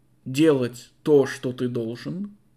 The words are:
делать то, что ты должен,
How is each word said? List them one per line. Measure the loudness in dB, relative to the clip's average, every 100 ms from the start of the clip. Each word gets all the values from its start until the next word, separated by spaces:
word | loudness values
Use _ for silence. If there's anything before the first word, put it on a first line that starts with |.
| _ _ -8
делать | 2 2 4 -2 -8 -20 _
то, | 4 4 4
что | -2 -8
ты | -4 -6
должен, | -4 -8 -10 -10 -10 -10 -14 _